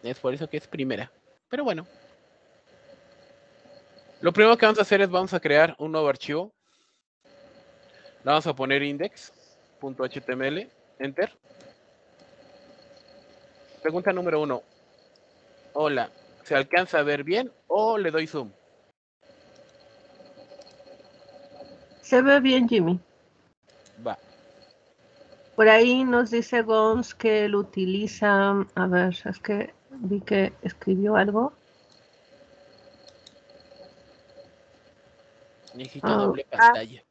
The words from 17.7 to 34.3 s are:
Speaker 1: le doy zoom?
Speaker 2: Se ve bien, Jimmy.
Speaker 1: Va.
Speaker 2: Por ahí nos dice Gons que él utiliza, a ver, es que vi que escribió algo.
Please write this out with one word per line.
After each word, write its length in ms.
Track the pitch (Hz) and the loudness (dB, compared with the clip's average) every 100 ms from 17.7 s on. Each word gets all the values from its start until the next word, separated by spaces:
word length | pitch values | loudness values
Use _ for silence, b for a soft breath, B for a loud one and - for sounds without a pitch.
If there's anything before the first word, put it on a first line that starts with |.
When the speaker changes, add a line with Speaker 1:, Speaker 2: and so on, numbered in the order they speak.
| 190 220 220 | -2 0 -2
Speaker 1:
le 100 | 180 | -2
doy 160 | 156 160 | -4 -6
zoom? 260 | 156 110 - _ _ _ _ _ _ _ - - - - _ - - - - - - - - - - 185 190 - 185 185 - - - - - - - | -8 -10 -16 _ _ _ _ _ _ _ -20 -20 -20 -20 _ -20 -20 -20 -20 -20 -20 -20 -20 -20 -20 -20 -20 -20 -20 -20 -20 -20 -20 -20 -20 -20 -20
Speaker 2:
Se 220 | - 254 | 0 2
ve 160 | 269 277 | 6 4
bien, 280 | 262 262 233 | 4 2 2
Jimmy. 320 | 226 170 180 _ _ _ _ _ _ _ _ _ 107 117 | 2 0 -2 _ _ _ _ _ _ _ _ _ -14 -12
Speaker 1:
Va. 120 | 98 _ - _ - _ _ _ _ _ _ - - - - | -12 _ -20 _ -20 _ _ _ _ _ _ -20 -20 -12 4
Speaker 2:
Por 140 | 220 | 8
ahí 340 | 220 240 254 | 8 6 4
nos 260 | 262 240 233 | 2 0 0
dice 320 | 233 233 240 | -2 -2 -2
Gons 540 | 220 220 214 226 233 - | 2 2 2 0 -4 -4
que 300 | 226 214 208 | 0 0 0
él 100 | 202 | -2
utiliza, 960 | 202 - 185 196 208 - 208 196 196 202 196 - | -4 -4 -4 -4 -6 -2 2 4 2 0 -4 -4
a 120 | 185 | 0
ver, 280 | 180 185 180 - | 2 0 -4 -10
es 140 | 190 | -10
que 340 | - 202 - _ _ | -6 -6 -6 _ _
vi 320 | 269 196 202 | -12 -6 -6
que 320 | - 196 196 - | -2 -2 -2 -4
escribió 540 | 185 - - 190 208 214 | -12 -8 -2 0 2 2
algo. 380 | 196 208 269 _ _ _ _ _ _ _ _ - - - - - 277 - - - - _ _ 571 - 277 277 _ _ 269 _ | 2 0 -4 _ _ _ _ _ _ _ _ -20 -20 -20 -20 -20 -20 -20 -20 -20 -20 _ _ -20 -20 -20 -20 _ _ _ _